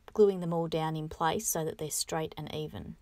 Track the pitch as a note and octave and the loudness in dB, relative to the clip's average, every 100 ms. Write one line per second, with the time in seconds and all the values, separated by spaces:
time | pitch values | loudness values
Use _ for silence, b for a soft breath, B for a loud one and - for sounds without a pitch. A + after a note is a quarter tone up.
0 | - - G3+ F#3 E3+ E3+ E3 D#3+ D#3+ D#3+ | -4 6 6 6 0 0 0 0 0 -2
1 | D#3 - E3 G#3+ - E3+ D#3+ - D3+ - | -6 0 0 0 -2 -2 -2 -4 -4 -4
2 | - E3 D#3 - D3+ D#3 D3+ G2 - E3 | -2 -2 -2 -6 -8 -6 -6 -8 -10 -14